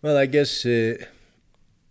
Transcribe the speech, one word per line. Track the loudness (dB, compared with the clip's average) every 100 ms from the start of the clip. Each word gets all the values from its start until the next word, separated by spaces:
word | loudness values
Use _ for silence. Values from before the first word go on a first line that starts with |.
Well, | 0 2
I | 2
guess, | 2 0 -2 0
uh, | 0 0 -4 -12 _ _ _ _ _ _ _ _